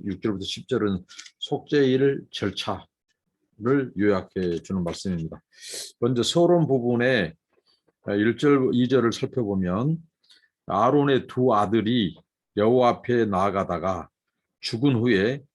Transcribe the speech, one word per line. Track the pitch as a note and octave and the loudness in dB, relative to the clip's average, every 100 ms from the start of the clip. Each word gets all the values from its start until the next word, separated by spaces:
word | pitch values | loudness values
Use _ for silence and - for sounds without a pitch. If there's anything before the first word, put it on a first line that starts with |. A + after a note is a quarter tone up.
육 | G2+ F#2+ | -8 -6
절부터 | A2+ F#2+ | -4 -6
십 | F#2 - - | -8 -10 -4
절은 | A#2+ G#2 F#2+ - - - _ | -2 -2 -4 -8 -20 -20 _
속죄일 | - C#3+ - D3 C3+ C3 C#3 C#3 - | -8 -8 -2 0 2 2 2 0 -8
절차를 | - G#2+ - - F#2 - _ _ _ _ _ _ - A2 C#3 B2+ F2+ | -6 -6 -6 -8 -8 -10 _ _ _ _ _ _ -8 -2 -2 -2 -2
요약해 | G#2 F#2+ - F#2+ F2+ E2 | 0 0 -2 -4 -2 -4
주는 | - F#2+ | -4 -4
말씀입니다. | E2+ D#2+ G2 F2 D#2+ - _ _ - - - - | -4 -6 -6 -6 -6 -12 _ _ -16 -14 -14 -4
먼저 | A#2+ B2 | -2 0
서론 | A2 F3 E3+ F3 C#3+ | 0 2 4 4 2
부분의 | C3+ A#2+ A#2+ B2 B2 E2 - _ _ _ _ _ _ - | 0 0 0 2 0 -2 -6 _ _ _ _ _ _ -4
일 | G2+ A2 A2+ | 0 0 2
절, | D3 C#3+ B2+ | 2 4 2
이 | A#2+ B2 | 2 2
절을 | C3 A2+ | 2 2
살펴보면 | G#2+ G#2 - G#2 G2 F2+ F#2+ C#3+ E3 - _ _ _ _ _ - | -2 -6 -4 -2 -2 -2 0 -2 -2 -6 _ _ _ _ _ -4
아론의 | G2 A#2+ D3 C#3+ C3 - | 0 2 4 4 2 0
두 | - B2+ | 0 2
아들이 | G#2+ G2+ A2 G#2 B2 F#2 - _ _ _ - | 2 2 0 2 0 0 -4 _ _ _ 0
여호와 | G#2+ B2 A#2+ | 2 4 4
앞에 | - - B2 | 2 0 0
나아가다가 | A2 F#2 G2+ G2 F2 F2 F2+ F2+ D#2 _ _ _ _ _ | 2 0 0 0 -2 -4 -4 -6 -10 _ _ _ _ _
죽은 | - A2+ C#3+ | -8 -2 0
후에 | A#2+ A#2+ G2 G#2+ C#3 - | 2 2 2 2 -2 -8